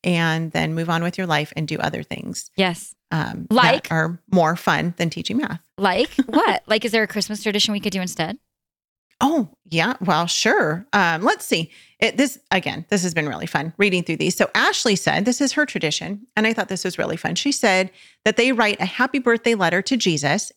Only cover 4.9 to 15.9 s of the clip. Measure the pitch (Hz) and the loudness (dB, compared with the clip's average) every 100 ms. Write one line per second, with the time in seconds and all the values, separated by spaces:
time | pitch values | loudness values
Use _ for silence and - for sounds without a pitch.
4.9 | 170 170 170 - 220 311 170 _ - 196 | -2 -4 -4 -4 -4 -4 -8 _ -2 0
5.9 | 190 277 - 254 294 440 202 - 214 226 | 2 0 2 2 4 4 0 0 0 2
6.9 | 226 208 214 190 208 220 208 202 208 208 | 0 0 -2 -4 -4 -2 0 0 0 -2
7.9 | 190 180 - 160 226 _ _ _ _ _ | -4 -4 -4 -4 -4 _ _ _ _ _
8.9 | _ _ _ 269 320 202 _ _ 165 190 | _ _ _ 2 2 0 _ _ 0 0
9.9 | 254 185 160 170 - 214 403 165 165 208 | 0 0 2 2 0 2 2 2 -2 0
10.9 | 208 170 160 226 427 - 180 165 - - | 2 2 2 0 -2 -2 -2 -2 -10 -20
11.9 | _ 226 202 277 - _ 190 - - 170 | _ -2 2 0 -2 _ -2 0 -8 -2
12.9 | 202 180 165 151 85 170 151 156 - 202 | 0 0 -2 -4 -6 -4 -4 -6 0 2
13.9 | 180 170 160 156 - 196 - 302 415 240 | 2 -2 -2 -2 0 0 2 0 0 0
14.9 | 190 - 147 208 247 277 - 294 - 156 | 0 0 0 0 0 0 0 -2 -2 -2